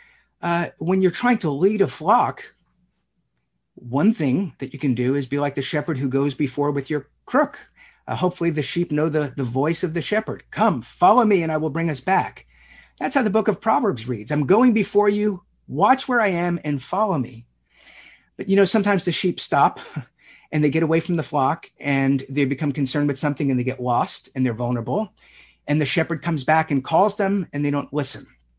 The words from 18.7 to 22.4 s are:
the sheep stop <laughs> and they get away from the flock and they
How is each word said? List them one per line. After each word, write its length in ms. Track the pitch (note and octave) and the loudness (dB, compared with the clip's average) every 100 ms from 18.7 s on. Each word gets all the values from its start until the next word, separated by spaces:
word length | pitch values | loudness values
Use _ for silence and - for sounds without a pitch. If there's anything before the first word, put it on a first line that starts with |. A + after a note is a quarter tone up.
| A3+ G3+ G3 | 2 2 0
the 80 | F3 | 0
sheep 280 | - F#3 E3+ | -2 -2 -2
stop 400 | - C#3+ D#3+ - - - B2 _ | 0 2 2 0 -12 -12 -12 _
<laughs> 360 | - - _ | -20 -20 _
and 120 | D3+ | 0
they 60 | D3+ | 2
get 140 | D#3 | 2
away 160 | D#3+ D#3+ | 2 0
from 180 | D#3+ E3+ | 0 -2
the 60 | |
flock 480 | - D3 C3+ D#3+ - - | -2 0 0 0 -8 -8
and 440 | C#3+ C3+ C3+ C#3 - | -2 0 2 0 -2
they 160 | C#3 | 0